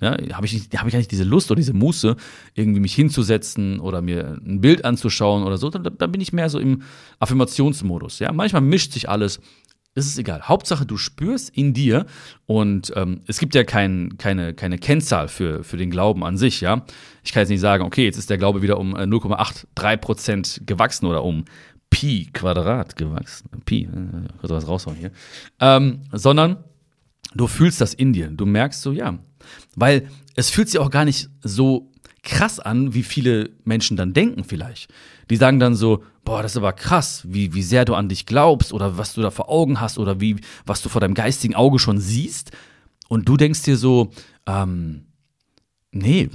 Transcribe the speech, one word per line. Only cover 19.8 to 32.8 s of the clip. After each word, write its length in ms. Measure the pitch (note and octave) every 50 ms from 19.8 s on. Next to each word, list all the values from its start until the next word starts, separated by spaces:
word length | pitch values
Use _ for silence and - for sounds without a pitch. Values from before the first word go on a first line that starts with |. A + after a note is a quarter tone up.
| F#2+ G#2+ A2
Prozent 680 | A2 - - A2 - - - G#2 G2 F#2 - - - G#2
gewachsen 400 | - G2+ F2+ A2 B2+ - - -
oder 180 | F2 E2+ D2+ C2
um 220 | F2+ D#2+ D#2 D#2 - - - - - _ _ _ _
Pi 400 | - - C#3 C#3+ B2 F#2+ D#2+ - -
Quadrat 640 | - - F#2 F2 F2+ D#2+ F#2+ A#2+ B2+ F#2+ - -
gewachsen. 520 | - D#2+ D2+ D#2 E2 - - - - - - - - -
Pi, 200 | - A2 G2+ -
äh, 40 |
kannst 560 | E2+ - F2 F#2 F2+ F2 E2+ F2+ F#2+ - - -
du 60 | E2+
was 180 | E2 D#2+ D#2
raushauen 300 | E2+ F2+ F2+ - E2 D#2+
hier. 140 | E2 E2+ F#2 - - - - - - - - _ -
Ähm, 400 | C3 C3+ C3+ C3+ C#3 C3+ B2 - - -
sondern 460 | - G2+ F2+ C3+ C#3+ D3+ D#3+ E3+ F#3 F#3+ - - _ _ _ _ _ _ _ _ _ _ - - -
du 140 | A2 A#2+
fühlst 320 | A2+ - - E3 F3 E3 -
das 140 | A#2 G2+ -
in 180 | - C3 C3+
dir. 160 | A#2+ F2+ D#2+
Du 180 | D2+ D#2 D2+ G2+
merkst 360 | G2+ G2+ G#2+ B2+ C#3+ C#3 -
so, 100 | - C#3
ja. 260 | C#3 - B2 F#2 F2 F2+ - _ _ _ - - - - - _ _
Weil 320 | E2+ A2+ C3+ C#3+ C3+ C3+ - - - - - _
es 140 | - B2 -
fühlt 180 | - G#3 G#3+
sich 120 | A3 F#3+ E3
auch 100 | C#3+ C#3
gar 160 | C#3 C#3+ D3+
nicht 240 | D3 C#3 - - - - _
so 520 | - A2 G2 A2 C3 C3+ C3 B2 - - _ _ - - _ _ -
krass 340 | - - - G#3 A3 A3 -
an, 340 | - G#2 A2 B2